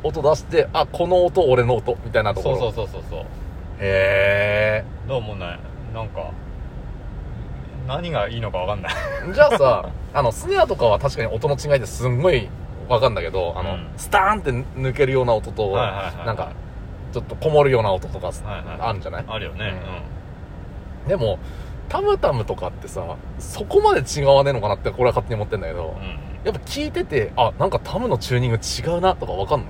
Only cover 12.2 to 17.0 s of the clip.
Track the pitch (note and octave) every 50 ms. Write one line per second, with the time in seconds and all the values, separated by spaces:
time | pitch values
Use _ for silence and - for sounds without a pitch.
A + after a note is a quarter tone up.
12.2 | D3 F#3 E3+ B2 G#2+ G2 - - - - - - - - B2 A2+ A#2+ B2+ A2 F#2+
13.2 | F2 E2 D#2+ F#2+ F2+ E2+ E2 F2 F2+ F2 F2 F2 E2 D#2 - - - - - G3+
14.2 | F#3+ G3 G#3+ G#3+ F#3 D3 B2+ A#2+ C3 - - - C3 C3 B2 - C#3+ C3 C3+ C3
15.2 | B2+ B2 A#2 G#2+ G2+ A2+ G#2 - A2 G2+ F#2+ G#2 B2 G#2+ F#2+ G2+ G2 F2+ E2+ F2
16.2 | E2+ D#2+ - - F#2 - - - - - - - - - - -